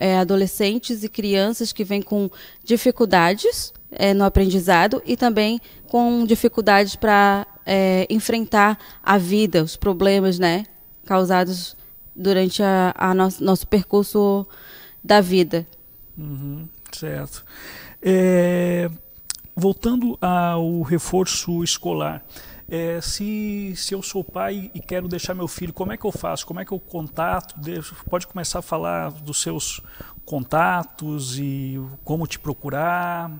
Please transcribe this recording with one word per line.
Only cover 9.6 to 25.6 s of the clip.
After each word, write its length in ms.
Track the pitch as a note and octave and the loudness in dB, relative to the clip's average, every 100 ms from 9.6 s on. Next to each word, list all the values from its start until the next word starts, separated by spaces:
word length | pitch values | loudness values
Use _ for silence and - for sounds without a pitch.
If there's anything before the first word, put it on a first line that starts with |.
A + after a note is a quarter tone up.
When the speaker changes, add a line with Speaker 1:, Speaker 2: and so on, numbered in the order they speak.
Speaker 1:
os 140 | D#3+ - | 0 -2
problemas, 640 | G3+ F3+ G3 G3 F#3+ F3+ | -2 2 4 4 2 2
né, 260 | F3 F3+ G#3+ - - - | 2 0 -4 -16 -20 -14
causados 720 | - F#3+ F3+ F#3 F3+ F3+ - - - - - | 0 2 4 2 2 -4 -10 -16 -20 -20 -18
durante 480 | - F#3+ F#3 F#3 - | -2 2 2 2 2
a, 320 | G3 F#3 F3+ - | 2 4 2 2
a 160 | F#3 | 2
nosso, 320 | F#3 F#3+ - | 4 2 2
nosso 240 | F#3+ F3+ - | 2 2 2
percurso 760 | G#3 - G3+ G3 G#3+ G3+ G3+ G3 - - - - - | 0 2 0 2 2 2 0 -4 -14 -20 -20 -20 -6
da 160 | - G#3 | 4 6
vida. 460 | F3+ F#3 E3 E3+ E3 - - - - - | 6 4 2 0 -6 -14 -20 -20 -20 -14
Speaker 2:
Uhum, 500 | D3+ C#3 C#3+ D3 D#3+ - - | -12 -10 -10 -12 -14 -20 -20
certo. 540 | - D#3 D3 C#3+ - - - - - - - F#3 | -12 -10 -8 -10 -14 -20 -20 -18 -18 -20 -4 2
É, 800 | F#3 F#3 F3+ F3 F3+ F3 F3 E3+ D#3+ - - - - - | 4 4 4 4 2 0 -2 -4 -8 -20 -18 -14 -14 -10
voltando 600 | - F#3+ - A#3 B3 A#3+ - | 0 0 0 0 0 -2 -2
ao 600 | F3+ F3 F3 E3+ E3 E3+ | 0 0 0 0 -2 -2
reforço 840 | C#3+ E3+ - F#3 F3+ - - E3+ | 0 -2 0 0 0 -2 -4 -4
escolar, 600 | E3+ - F3 D#3+ D3+ D3+ - - - - - | -2 -4 -4 -4 -6 -8 -14 -20 -20 -20 -10
é, 320 | E3 E3 E3+ | -6 -4 -6
se, 720 | - - G#3 G#3+ G#3 G3+ G3 | -6 -6 -6 -6 -6 -6 -8
se 200 | F3 - | -8 -8
eu 80 | G3 | -8
sou 200 | - G3 | -8 -8
pai 480 | - F3+ G3 G3 F#3+ | -8 -6 -6 -6 -10
e 80 | - | -12
quero 280 | - F3+ F3+ | -8 -8 -6
deixar 260 | F3 - | -8 -6
meu 140 | F#3 E3+ | -6 -8
filho, 240 | - | -8